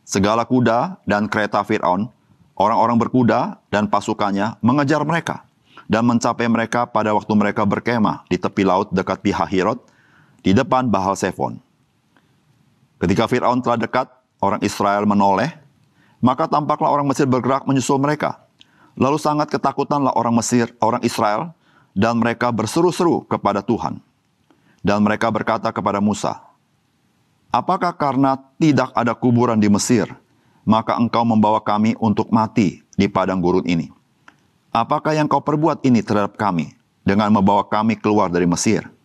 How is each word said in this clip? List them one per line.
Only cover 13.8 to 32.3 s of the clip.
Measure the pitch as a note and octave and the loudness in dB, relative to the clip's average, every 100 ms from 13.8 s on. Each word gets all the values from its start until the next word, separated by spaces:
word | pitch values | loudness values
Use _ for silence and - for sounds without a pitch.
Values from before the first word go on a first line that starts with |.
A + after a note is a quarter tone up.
| A2+ B2+ C#3 _ _ _ | 0 -2 -4 _ _ _
orang | G2 G#2 | -2 0
Israel | G2+ - G2+ G2+ | -4 0 0 2
menoleh, | G#2 G2+ G2 F#2+ C#3+ - - _ _ _ _ _ | 2 2 2 2 -2 -6 -20 _ _ _ _ _
maka | A#2+ C3+ D#3+ | -2 0 -2
tampaklah | D3+ C#3+ D3+ D#3 | -2 -2 -2 0
orang | C#3+ | 0
Mesir | C#3+ C#3 C#3 | 0 0 0
bergerak | B2 A#2 C3+ - | 0 0 -2 -2
menyusul | C3+ A#2 C#3 | -2 0 0
mereka. | C#3+ D3 D#2 - _ _ _ _ _ | 0 -2 -4 -6 _ _ _ _ _
Lalu | - B2+ D3+ | -2 0 0
sangat | D3+ D3+ D3+ | -2 -2 -2
ketakutanlah | C3+ C#3 C3+ C#3 D3 C3+ | -2 -2 -2 -2 0 0
orang | - A#2 A#2 | 0 0 0
Mesir, | A2 B2 A#2 - | 0 0 -2 -2
orang | A2 A#2+ | -2 0
Israel, | A#2+ - A2 G#2+ E3+ - _ _ _ F#2+ | -4 0 0 -2 -6 -14 _ _ _ -2
dan | A2 A#2 | 0 2
mereka | A2+ A#2 B2 | -2 0 -2
berseru-seru | A2 A2 E3 F3 - F3 A2 | -2 -2 0 0 2 0 0
kepada | - A2 G2+ G2+ | -2 -2 -2 -2
Tuhan. | - G#2 F#2 - _ _ _ _ _ _ _ _ | -2 -2 -4 -8 _ _ _ _ _ _ _ _
Dan | - G#2 | -2 2
mereka | G#2 G#2+ A2+ | 2 2 0
berkata | G#2+ A2 A2 A2 | -2 -2 -2 -2
kepada | A2 G2+ G2+ | -2 -2 0
Musa, | G#2 G2+ C2 - - _ _ _ _ _ _ _ _ _ _ | -2 -2 -4 -6 -14 _ _ _ _ _ _ _ _ _ _
"Apakah | A#2 - F3 F3 E3+ | -2 -2 -2 -2 -2
karena | C#3+ C3 C#3 C3+ - _ | -2 2 0 0 -8 _
tidak | D#3+ C3 B2+ | 2 2 0
ada | - A#2 A2+ | -2 -2 0
kuburan | B2 A#2+ A#2+ A2 | 2 2 2 2
di | |
Mesir, | G#2 G2+ - A#2+ F2 - _ _ _ _ | 2 2 2 0 0 -8 _ _ _ _
maka | - A2 - | 0 0 0
engkau | - A#2 A#2 | -2 0 0
membawa | A#2 A2 G#2+ A2 | 2 2 2 2
kami | - G#2 A2 - | 0 0 0 0
untuk | A2 G#2 | 0 0
mati | - | 0